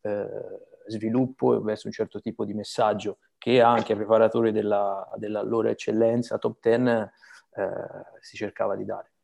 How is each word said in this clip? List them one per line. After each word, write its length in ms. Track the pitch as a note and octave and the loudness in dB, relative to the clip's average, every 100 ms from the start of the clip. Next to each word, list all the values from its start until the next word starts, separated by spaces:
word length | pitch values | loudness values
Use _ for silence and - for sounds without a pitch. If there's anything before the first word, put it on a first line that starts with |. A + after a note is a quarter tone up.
eh, 240 | G#2+ G#2 G2 G#2 - G2 - - - | -4 -4 -6 -8 -12 -14 -18 -20 -12
sviluppo 680 | A2+ A2 A#2+ B2+ - B2+ A#2 | -6 -2 0 -2 0 0 2
e 40 | |
verso 260 | G#2+ G#2+ A2 | 0 -6 -8
un 60 | |
certo 280 | A2 A2 G#2+ | -6 -6 -6
tipo 240 | A2+ - | -10 -8
di 100 | G#2 | -6
messaggio 640 | G#2 G2+ - A2 G#2 G#2 - _ _ | -6 -8 0 0 0 -4 -10 _ _
che 240 | - B2 | 2 6
anche 320 | A#2 A#2+ G#2+ | 6 6 2
i 40 | G#2 | -2
preparatori 560 | G#2 A2 A2 A#2 A2+ | 4 6 6 4 2
della, 540 | G#2+ G#2 G2+ G2+ G2 F#2+ A2 | 2 2 2 0 -4 -8 -10
della 260 | G#2 G#2+ | -6 -4
loro 260 | A2 A2+ A2+ | -2 0 0
eccellenza 720 | A2 - A2 A2+ A#2+ A#2+ - | -2 -2 2 2 2 -2 -4
top 200 | A#2+ - | -4 -2
ten, 260 | A#2 A#2+ B2+ | 2 2 4
eh, 240 | A#2 G#2 _ - - _ - F#2 - - - - - | 2 -2 _ -20 -20 _ -6 -6 -6 -10 -14 -18 -20
si 160 | - - | -20 -10
cercava 380 | G#2 - G#2 | -10 -4 -4
di 100 | G2+ | -4
dare. 260 | G2+ G2 - _ | -6 -8 -12 _